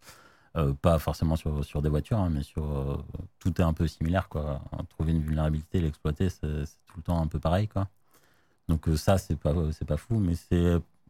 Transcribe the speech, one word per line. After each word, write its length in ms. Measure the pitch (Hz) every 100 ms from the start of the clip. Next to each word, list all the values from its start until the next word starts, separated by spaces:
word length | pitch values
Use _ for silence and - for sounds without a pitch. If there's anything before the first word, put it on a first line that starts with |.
| - - - _ _ 80
euh, 160 | 71
pas 240 | 69 87 80
forcément 380 | - - 80 80
sur, 300 | 78 73 69
sur 160 | 76
des 80 | 76
voitures, 280 | 73 - 113
hein, 120 | 87
mais 120 | 73
sur, 200 | 69 82
euh, 340 | 76 71 67 73 - - - _
tout 200 | 92 82
est 40 |
un 100 | 82
peu 140 | 78 80
similaire, 420 | - 80 95 -
quoi. 320 | 76 76 71 - - -
Trouver 240 | - 78
une 100 | 82
vulnérabilité, 600 | 76 78 78 76 - 92
l'exploiter, 480 | 80 - 76 73 92
c'est, 360 | - 76 76 73
c'est 140 | - -
tout 100 | 90
le 80 |
temps 180 | 82 85
un 60 | 78
peu 120 | 73
pareil, 280 | 80 92 107
quoi. 220 | 98 95 _ _ _ _ _ _ _ -
Donc, 180 | 80 82
euh, 80 | 76
ça, 220 | - 92
c'est 180 | - 76
pas, 180 | 76 85 78
c'est 120 | - -
pas 120 | 73
fou, 200 | - 113
mais 160 | 87 85
c'est 460 | - 87 87 85 - _